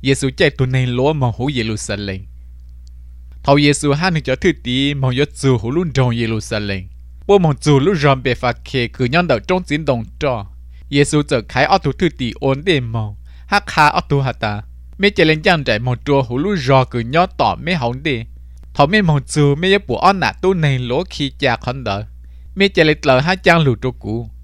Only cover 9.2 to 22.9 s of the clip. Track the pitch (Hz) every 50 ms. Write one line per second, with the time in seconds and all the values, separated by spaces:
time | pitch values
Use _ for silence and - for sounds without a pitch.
9.2 | 180 165 135 110 - - 185 185 185 - 143 147 160 143 135 120 110 - - -
10.2 | 156 143 127 110 98 - - - - - - - - - 139 143 143 - - 151
11.2 | 147 - 147 123 110 - - - 143 - 180 190 - 147 131 - 190 170 - -
12.2 | 135 117 - - - 135 135 135 151 190 175 139 123 117 113 117 110 104 101 -
13.2 | - - - - - - - 202 - - - - 151 147 143 175 - - 143 143
14.2 | 135 131 117 - - 107 104 104 104 - - - - - - - 190 208 208 -
15.2 | 170 156 156 156 156 202 180 160 139 - 113 107 117 127 123 - - - 143 139
16.2 | 131 107 120 127 151 196 208 185 131 123 139 131 131 - - 123 113 117 131 160
17.2 | 180 190 - - 139 110 92 - 123 160 180 170 - 120 120 131 143 160 139 113
18.2 | 113 - - - - - - - - - - - 147 143 190 214 202 165 151 143
19.2 | 123 - - 151 147 143 143 147 175 190 190 202 196 - 123 - - 180 202 190
20.2 | 170 214 180 - - 185 196 180 156 143 135 127 123 120 120 143 185 180 - -
21.2 | 151 139 - - - 131 120 113 - - 123 139 127 107 98 101 107 - - -
22.2 | - - - - - - - 190 196 202 196 - 160 156